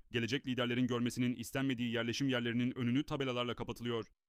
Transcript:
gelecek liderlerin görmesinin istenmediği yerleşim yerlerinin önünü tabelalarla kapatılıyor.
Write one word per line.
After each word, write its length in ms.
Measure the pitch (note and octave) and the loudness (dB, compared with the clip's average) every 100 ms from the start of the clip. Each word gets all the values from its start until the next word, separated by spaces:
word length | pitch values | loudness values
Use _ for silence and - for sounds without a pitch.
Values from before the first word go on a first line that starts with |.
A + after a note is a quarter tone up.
| - | -4
gelecek 360 | A#2+ A#2 C3+ C3+ | -2 0 0 0
liderlerin 400 | B2 A#2+ A#2+ B2+ | 0 2 2 2
görmesinin 480 | A#2+ A#2+ A#2+ B2 | 2 0 2 0
istenmediği 580 | B2 A2+ C3+ C3+ A#2+ A#2+ | 0 -4 -2 -2 0 0
yerleşim 360 | A#2 A#2 A2+ C#3 | 0 0 0 0
yerlerinin 500 | B2 A#2+ A#2 B2 C3 | 2 0 2 0 0
önünü 240 | A#2+ B2+ | 2 2
tabelalarla 520 | D3 D3 C3+ B2 B2 | 0 -2 0 0 -2
kapatılıyor. 500 | A2 A#2 A#2 A#2+ A#2 G#2 _ | -4 -6 -6 -4 -4 -4 _